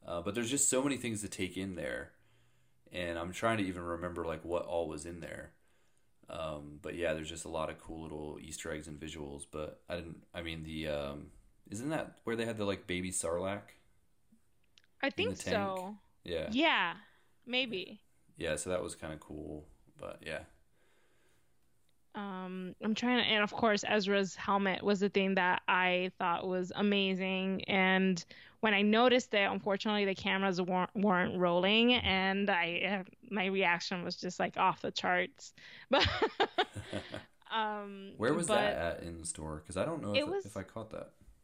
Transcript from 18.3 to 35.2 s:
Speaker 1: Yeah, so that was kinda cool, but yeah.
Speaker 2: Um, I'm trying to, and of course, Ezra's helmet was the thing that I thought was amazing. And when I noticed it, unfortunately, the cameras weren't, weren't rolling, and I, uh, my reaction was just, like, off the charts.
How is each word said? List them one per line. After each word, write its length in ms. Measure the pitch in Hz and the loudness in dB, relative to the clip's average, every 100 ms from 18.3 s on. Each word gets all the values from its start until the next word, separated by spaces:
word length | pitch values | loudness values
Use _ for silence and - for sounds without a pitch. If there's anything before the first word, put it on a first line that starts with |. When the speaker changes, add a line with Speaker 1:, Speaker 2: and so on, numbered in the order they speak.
| - | -6
Speaker 1:
Yeah, 200 | 80 76 | -2 -2
so 140 | 90 | -2
that 120 | 90 | -4
was 120 | 87 - | -4 -8
kinda 200 | 80 78 | -10 -10
cool, 500 | - 76 78 76 - - _ - | -12 -12 -10 -12 -14 -20 _ -14
but 240 | 50 - | -14 -12
yeah. 200 | - 78 - _ _ _ _ _ _ _ _ _ _ _ _ _ _ _ _ 220 | -10 -10 -10 _ _ _ _ _ _ _ _ _ _ _ _ _ _ _ _ -10
Speaker 2:
Um, 600 | 202 185 185 185 185 - | -8 -8 -8 -8 -8 -6
I'm 140 | 214 | -4
trying 240 | 214 240 247 | 0 2 2
to, 60 | - | 4
and 140 | 214 | 4
of 100 | 214 | 2
course, 320 | - 233 202 - | 2 2 2 2
Ezra's 500 | 208 190 202 190 - | 2 4 2 2 -2
helmet 480 | - 196 196 180 | 0 2 2 2
was 160 | 202 196 | 2 2
the 80 | 202 | 2
thing 260 | 202 190 | 2 2
that 280 | 190 180 - - | 4 4 4 4
I 460 | 185 185 180 185 - | 4 4 4 0 0
thought 280 | 185 170 190 | 0 0 0
was 240 | 185 180 - | -2 -2 2
amazing. 880 | 208 202 190 185 190 185 190 190 | 4 4 4 2 0 0 0 -2
And 600 | - 196 185 190 190 170 - - - - | 2 4 6 6 6 2 -2 -16 -20 0
when 120 | 214 | 4
I 100 | 202 | 6
noticed 520 | 208 220 247 247 - | 6 6 8 6 4
it, 160 | 208 196 | 2 2
unfortunately, 540 | 196 208 196 214 208 | 2 0 0 2 2
the 100 | 196 | 2
cameras 460 | 190 202 190 196 180 | 0 0 2 2 2
weren't, 340 | 180 185 185 | 2 0 0
weren't 420 | 208 202 180 180 180 | 2 4 4 4 2
rolling, 580 | 180 175 190 220 240 | 4 4 6 6 6
and 540 | 247 190 190 190 196 196 | 4 4 2 2 2 2
I, 540 | 180 170 170 190 196 | 2 2 0 0 -2
uh, 60 | 185 - - | -4 -14 -6
my 160 | 208 190 | -2 0
reaction 580 | 190 180 175 - 180 | 2 4 2 0 -4
was 120 | 175 - | -4 -6
just, 220 | 180 - | -6 -2
like, 180 | 175 - | -2 2
off 240 | 185 - | 2 2
the 120 | 190 | -4
charts. 640 | - 180 180 | -2 0 0